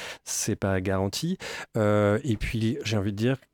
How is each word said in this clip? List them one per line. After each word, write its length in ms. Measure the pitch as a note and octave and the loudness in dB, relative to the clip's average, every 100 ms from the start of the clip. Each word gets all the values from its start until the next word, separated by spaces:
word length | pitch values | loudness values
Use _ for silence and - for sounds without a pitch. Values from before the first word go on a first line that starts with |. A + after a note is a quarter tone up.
| - - | -14 -14
C'est 320 | - - - | -8 -4 -2
pas 260 | G#2 G2+ F#2+ | 0 2 0
garanti. 560 | F#2 F#2+ G2 - E3 F#3+ - - - A#2 | 2 0 0 0 -4 -4 -6 -10 -6 0
Euh, 400 | G#2 G#2 G#2 G#2 | 4 4 4 2
et 140 | C#3+ G#2 | 0 -2
puis, 400 | - A2+ A2 B2 | -2 0 0 0
j'ai 140 | G#2 G#2+ | 0 0
envie 140 | G2 | 0
de 40 | G2+ | 0
dire 220 | A#2 C3+ - | 0 0 -6